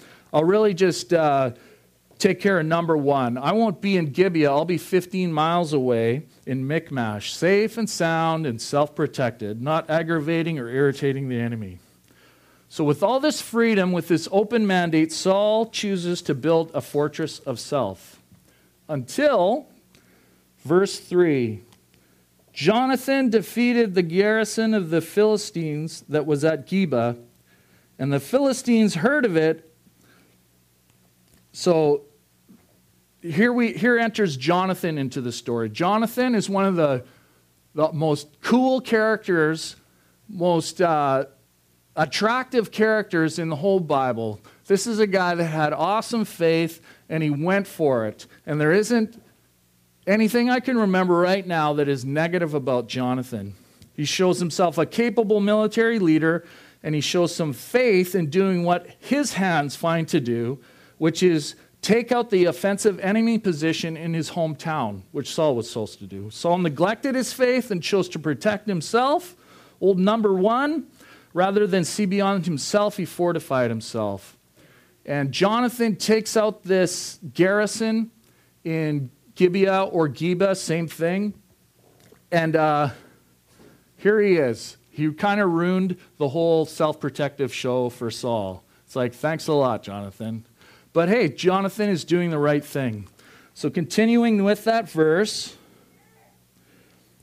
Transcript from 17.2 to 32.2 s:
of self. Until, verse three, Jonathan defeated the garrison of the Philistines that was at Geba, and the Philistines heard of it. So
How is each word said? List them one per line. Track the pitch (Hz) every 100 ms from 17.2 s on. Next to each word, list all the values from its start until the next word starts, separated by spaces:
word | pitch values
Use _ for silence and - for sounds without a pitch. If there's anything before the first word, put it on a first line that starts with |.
| 156 -
of | 135 117
self. | - 143 101 95 - - _ _ _ _ _ _ -
Until, | 147 123 - 294 226 180 285 - _ _ _ _ _ _ _ _ _
verse | 131 175 196 -
three, | - 180 170 135 113 107 - _ _ _ _ _ _ _ _
Jonathan | - 151 226 262 262 269 269 262
defeated | 220 - 240 247 240 220
the | 180
garrison | 165 180 208 220 214 - 220
of | 214 165
the | 165
Philistines | 165 208 214 208 - 165 156 151 160 - -
that | 151 151
was | 143
at | 160 156 -
Geba, | 190 180 123 120 120 - _ _ _ _ _ _ -
and | 139
the | 143
Philistines | - 262 277 254 240 226 208 156
heard | 220 294
of | 240 160
it. | 160 165 - _ _ _ _ _ _ _ _ _ _ _ _ _ _ _ _ _ _
So | - 180 160 147 143 - _